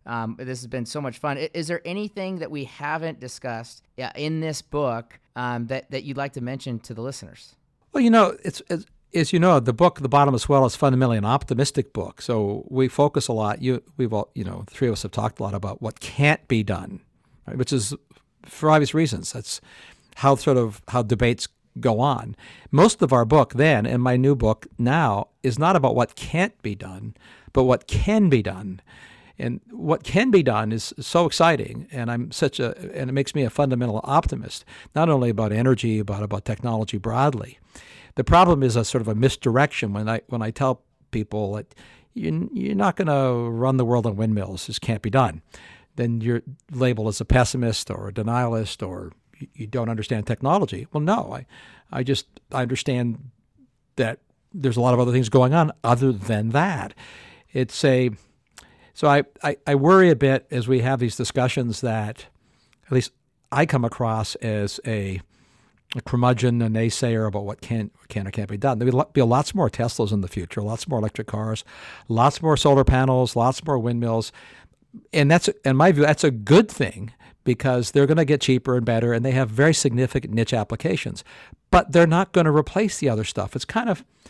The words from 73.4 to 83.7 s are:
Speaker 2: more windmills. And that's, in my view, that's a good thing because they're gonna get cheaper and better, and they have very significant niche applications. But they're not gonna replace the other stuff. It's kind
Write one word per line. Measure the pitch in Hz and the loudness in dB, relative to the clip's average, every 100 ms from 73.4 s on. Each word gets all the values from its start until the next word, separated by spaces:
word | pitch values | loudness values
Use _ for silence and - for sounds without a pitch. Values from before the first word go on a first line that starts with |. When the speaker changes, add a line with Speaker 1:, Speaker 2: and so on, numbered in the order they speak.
| 120 - | 0 0
Speaker 2:
more | 156 131 | -2 -2
windmills. | 117 117 117 113 - - - - _ _ _ - - | -2 -2 -2 -2 -4 -10 -20 -20 _ _ _ -20 -4
And | 160 143 | 2 4
that's, | 170 - - | 4 2 -2
in | 135 131 | 0 4
my | 175 | 6
view, | 147 | 6
that's | 147 151 | 4 4
a | 156 | 2
good | 117 101 170 220 | 0 6 6 6
thing | - 123 87 104 - - _ | 0 -4 -6 -14 -16 -20 _
because | - 120 135 123 113 | -2 0 2 0 2
they're | 143 139 | 4 4
gonna | 160 147 | 4 4
get | 147 | 2
cheaper | - 127 135 123 | 2 2 2 0
and | 117 | 2
better, | 113 120 | 2 2
and | 117 | 2
they | 131 | 0
have | 131 120 | 0 0
very | 110 151 156 | 2 4 4
significant | 139 120 127 131 101 | 2 0 0 -2 -2
niche | 110 113 | -2 0
applications. | 117 104 113 165 180 107 92 - - - - _ | -2 -2 -4 -4 -4 -6 -10 -16 -20 -20 -20 _
But | 180 - | 2 4
they're | 170 170 | 4 6
not | 170 190 | 4 2
gonna | 180 156 | 2 4
replace | 151 - 190 214 - | 4 2 -2 -2 0
the | 143 | 0
other | 110 | 0
stuff. | 110 - 98 139 | -2 -6 -6 -8
It's | |
kind | - | -6